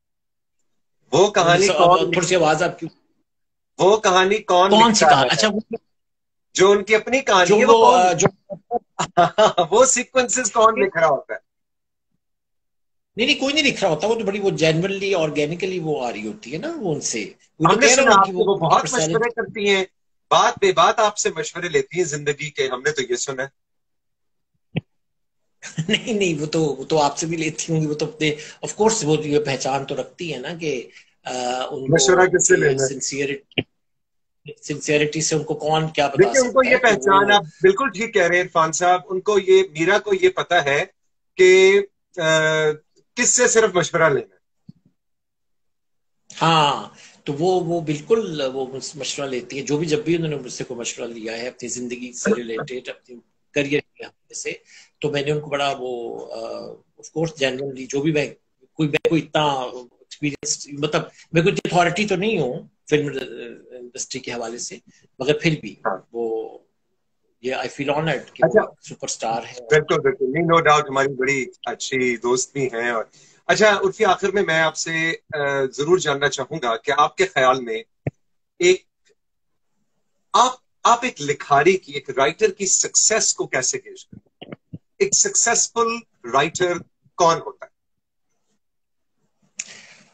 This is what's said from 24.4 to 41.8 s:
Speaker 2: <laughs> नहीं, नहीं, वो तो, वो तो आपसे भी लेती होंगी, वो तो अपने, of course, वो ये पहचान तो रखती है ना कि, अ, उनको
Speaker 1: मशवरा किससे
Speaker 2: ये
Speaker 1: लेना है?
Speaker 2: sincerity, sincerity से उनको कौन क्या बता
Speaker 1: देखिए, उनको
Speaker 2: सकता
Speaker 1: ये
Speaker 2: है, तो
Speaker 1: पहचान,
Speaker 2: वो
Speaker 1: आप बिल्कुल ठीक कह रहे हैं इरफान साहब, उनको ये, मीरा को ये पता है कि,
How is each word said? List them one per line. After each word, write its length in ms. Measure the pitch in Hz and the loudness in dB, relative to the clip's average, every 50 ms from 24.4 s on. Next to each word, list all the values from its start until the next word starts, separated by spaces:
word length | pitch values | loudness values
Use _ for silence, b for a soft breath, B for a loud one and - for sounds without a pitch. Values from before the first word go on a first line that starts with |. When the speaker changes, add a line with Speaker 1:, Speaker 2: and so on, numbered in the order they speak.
| _ _ _ _ _ _ _ - - _ _ _ _ _ _ _ _ _ _ _ _ _ _ _ | _ _ _ _ _ _ _ -10 -10 _ _ _ _ _ _ _ _ _ _ _ _ _ _ _
Speaker 2:
<laughs> 320 | - - - - 160 170 | -20 -12 -8 -8 -4 -2
नहीं, 240 | 220 - - 262 226 | -2 -4 -2 -4 -2
नहीं, 200 | 202 196 180 165 | -2 -2 -2 -2
वो 120 | 143 151 | -4 -6
तो, 180 | 151 - 165 160 | -4 -2 -2 -2
वो 200 | 147 131 131 131 | -2 -4 -6 -6
तो 120 | - 156 | -2 0
आपसे 300 | 156 143 143 143 - - | 0 0 0 -2 -4 -6
भी 100 | 160 170 | -6 -6
लेती 360 | 165 160 160 151 - - - | -4 -4 -6 -6 -8 -6 -4
होंगी, 140 | 165 160 156 | -2 -2 -2
वो 80 | 147 147 | -2 -4
तो 120 | 147 165 | -6 -6
अपने, 300 | 147 - - 156 156 151 B B B B B - | -8 -6 -4 -4 -4 -4 B B B B B -12
of 80 | - | -12
course, 320 | - - 214 - - - 143 | -4 0 0 0 0 0 0
वो 120 | 147 156 | 0 -2
ये 220 | 151 151 151 147 147 | -2 0 0 0 0
पहचान 460 | 147 139 139 127 - 139 135 139 135 | 0 -2 -6 -4 -4 -4 -4 -4 -6
तो 100 | - 147 | -6 -8
रखती 360 | 127 127 - _ - 180 165 | -8 -8 -10 _ -12 -10 -10
है 100 | 143 127 | -10 -10
ना 140 | 127 151 175 | -10 -12 -12
कि, 360 | 165 165 151 135 123 - b b b b b b _ _ | -8 -6 -6 -6 -6 -8 b b b b b b _ _
अ, 420 | 135 127 127 127 123 123 127 131 - | -10 -8 -6 -4 -4 -4 -4 -6 -8
उनको 220 | 147 135 135 131 156 | -8 -8 0 2 2
Speaker 1:
मशवरा 320 | 165 - 196 180 175 185 | 2 4 4 4 4 4
किससे 280 | 180 175 175 - - 185 | 2 2 0 2 2 2
Speaker 2:
ये 60 | - | 2
Speaker 1:
लेना 220 | 131 147 135 135 | 2 0 0 0
है? 60 | 135 131 | -2 -4
Speaker 2:
sincerity, 720 | 135 131 - - 139 135 143 139 139 139 _ _ _ - - _ _ _ _ _ _ _ _ _ _ _ _ _ _ _ _ 147 - _ | -4 -6 -8 -8 -6 -6 -6 -6 -6 -10 _ _ _ -20 -20 _ _ _ _ _ _ _ _ _ _ _ _ _ _ _ _ -20 -20 _
sincerity 600 | - - 151 135 - - 151 147 151 151 - 156 | -14 -14 -14 -12 -6 -2 0 0 0 -2 -2 -4
से 140 | 151 - 160 | -4 -2 -2
उनको 180 | 151 147 - 156 | -2 -2 -4 -8
कौन 340 | - 151 151 156 156 160 160 | -6 -4 -2 -2 0 -2 -2
क्या 200 | - - 143 139 | -2 -2 -2 0
बता 80 | - | 4
Speaker 1:
देखिए, 260 | 147 196 208 240 269 | 4 4 4 4 2
उनको 200 | 254 247 208 262 | 2 2 2 2
Speaker 2:
सकता 60 | 262 240 | 4 4
Speaker 1:
ये 60 | 254 | 2
Speaker 2:
है, 60 | 247 | 4
तो 80 | 254 233 | 4 4
Speaker 1:
पहचान, 420 | 208 190 196 202 196 196 202 208 | 2 4 4 4 4 6 6 6
Speaker 2:
वो 60 | 208 | 4
Speaker 1:
आप 80 | 202 165 | 2 2
बिल्कुल 460 | 151 - _ 160 185 196 196 269 262 | 0 -8 _ 4 4 4 4 0 -4
ठीक 240 | 190 175 226 226 - | -4 -4 -6 -2 0
कह 120 | 202 175 | 2 2
रहे 120 | 170 175 180 | 4 2 0
हैं 60 | 180 | 0
इरफान 280 | 180 - 170 160 160 | 0 0 0 0 0
साहब, 320 | 160 - 180 175 180 180 180 - | 0 0 2 2 2 2 0 -6
उनको 280 | 185 190 185 208 208 196 | -8 -4 -2 0 0 0
ये, 240 | 190 185 190 190 190 190 151 156 | 4 6 6 6 4 2 -2 -2
मीरा 200 | 165 170 202 214 | 0 2 2 0
को 140 | 208 208 | 2 0
ये 160 | 196 180 180 185 | -2 2 2 2
पता 320 | - - 147 - 170 151 | 2 0 -2 0 0 2
है 240 | 143 143 139 147 180 - _ _ _ _ _ _ _ _ _ - | 2 2 0 0 -2 -4 _ _ _ _ _ _ _ _ _ 4
कि, 380 | 185 185 185 185 190 190 196 202 | 6 8 8 8 8 6 6 4